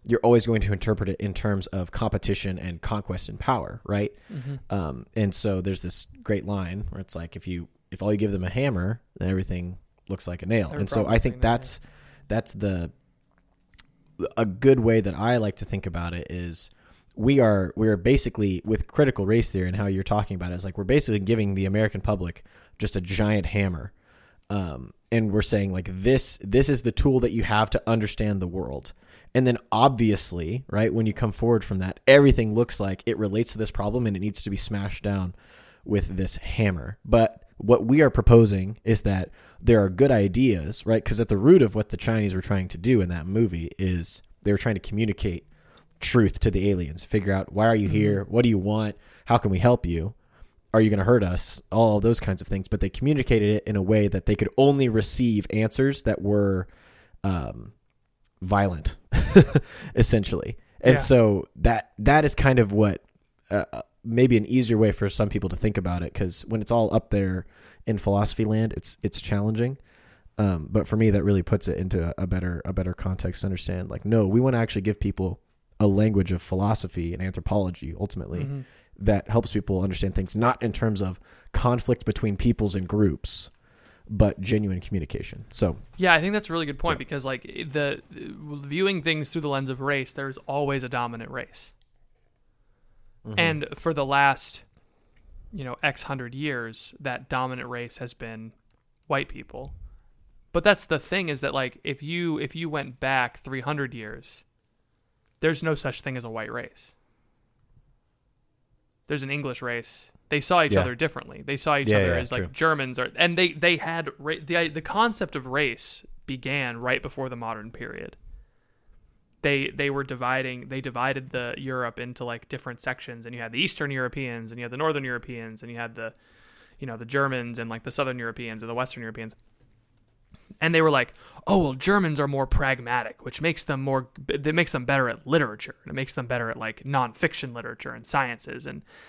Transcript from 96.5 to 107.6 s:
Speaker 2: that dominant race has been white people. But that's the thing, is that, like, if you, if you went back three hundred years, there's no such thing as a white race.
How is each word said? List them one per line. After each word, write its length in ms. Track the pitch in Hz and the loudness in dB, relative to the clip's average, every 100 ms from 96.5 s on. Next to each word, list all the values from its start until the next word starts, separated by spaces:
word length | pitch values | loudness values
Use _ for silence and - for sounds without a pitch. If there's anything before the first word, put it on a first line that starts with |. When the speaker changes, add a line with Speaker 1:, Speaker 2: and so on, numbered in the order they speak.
| 127 113 110 - - | -6 -8 -12 -18 -12
Speaker 2:
that 280 | 135 127 131 | -8 -8 -6
dominant 400 | 127 131 127 123 | -4 -4 -6 -10
race 280 | 120 120 - | -10 -12 -12
has 160 | 123 | -14
been 380 | - 117 110 113 _ _ _ _ _ - | -14 -14 -14 -16 _ _ _ _ _ -6
white 220 | 139 - | -4 -4
people. 440 | - - 135 135 - - - _ _ _ _ _ | -12 -14 -16 -14 -16 -18 -20 _ _ _ _ _
But 120 | 175 | 0
that's 220 | 202 196 - | 2 2 0
the 140 | 151 | -4
thing, 300 | - 190 170 | -2 -4 -4
is 120 | 135 | -4
that, 120 | 143 139 | -4 -4
like, 240 | 127 - | -6 -8
if 200 | - 135 | -10 -8
you, 340 | 147 175 170 151 | -6 -4 -2 -4
if 160 | 143 160 | -6 -8
you 140 | 165 | -8
went 300 | 147 139 127 | -8 -10 -8
back 380 | 131 131 120 - | -2 -2 -2 -6
three 220 | 135 131 | -12 -8
hundred 320 | 135 151 131 | -6 -6 -6
years, 500 | 123 107 123 - - _ _ _ _ _ _ _ _ _ - | -10 -14 -16 -20 -20 _ _ _ _ _ _ _ _ _ -2
there's 240 | 156 151 | -2 0
no 100 | 160 147 | -2 -2
such 260 | 139 - | -4 -8
thing 160 | 139 127 | -10 -10
as 60 | 117 | -10
a 40 | |
white 220 | 113 110 | -10 -10
race. 420 | 120 - - - _ _ _ _ _ _ _ | -10 -12 -18 -20 _ _ _ _ _ _ _